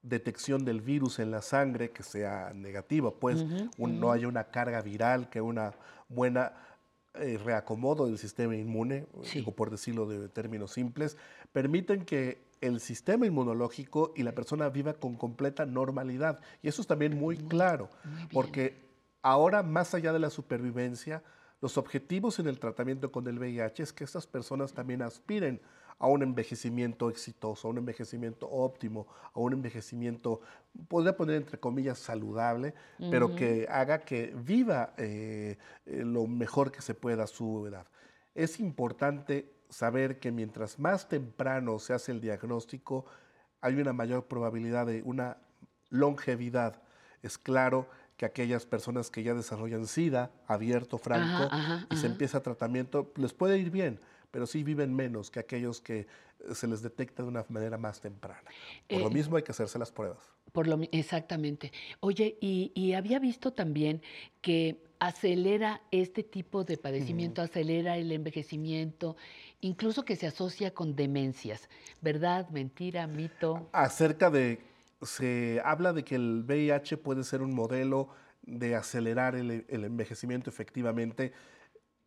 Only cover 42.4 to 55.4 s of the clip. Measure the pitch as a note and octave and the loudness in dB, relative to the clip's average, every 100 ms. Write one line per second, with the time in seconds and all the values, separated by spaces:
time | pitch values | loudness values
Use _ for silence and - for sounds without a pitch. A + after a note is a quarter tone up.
42.4 | A2+ A#2 A2+ C3 - C3+ C3 - - _ | -2 -4 -6 -12 -6 -6 -6 -20 -20 _
43.4 | _ _ B2+ C#3 C#3 B2 A#2 B2+ B2 B2 | _ _ 0 2 2 0 0 -2 -2 -2
44.4 | A#2 A2+ A#2 A#2+ A#2 A2+ B2+ B2+ B2 B2 | -2 -2 -2 0 0 -2 -2 -4 -4 -8
45.4 | _ _ - _ _ B2 C#3+ C#3 - A#2+ | _ _ -20 _ _ 4 4 4 -2 -2
46.4 | A#2+ B2 A#2 - - - - - - - | 0 0 0 -2 -20 -20 -20 -14 -12 -10
47.4 | - C3 B2+ C3 B2+ - - - A2+ - | 2 4 6 4 0 -16 -20 -4 -4 -2
48.4 | A#2+ A#2+ - A2 B2 B2 A#2 - A2+ A#2+ | 0 0 0 -4 -2 -4 -4 -4 -2 -2
49.4 | A2+ G#2+ A2+ A2+ A2+ - E3 C3 B2 - | -2 -6 -4 -4 -2 2 2 2 -2 -8
50.4 | - G#2+ A2+ A#2+ A#2+ A#2 - A#2 E3 F3 | -2 0 4 2 2 -6 2 2 4 2
51.4 | C#3 D3 D3+ E3+ F#3+ D#3+ D3+ - C#3 C#3 | 2 2 0 -2 -2 0 0 0 0 0
52.4 | B2+ A#2 A#2 B2+ B2+ D3 C#3 - B2+ - | -2 -2 0 0 0 -2 -2 -2 -2 2
53.4 | F#3 G3 F3 F#3 E3+ G#2+ - - _ B2+ | 4 4 2 0 0 -2 -12 -20 _ -6
54.4 | A#2+ D#3 D3 D3 C#3 C3 C3 A2 G2 A#2 | -2 -2 0 0 2 2 0 -4 -6 -8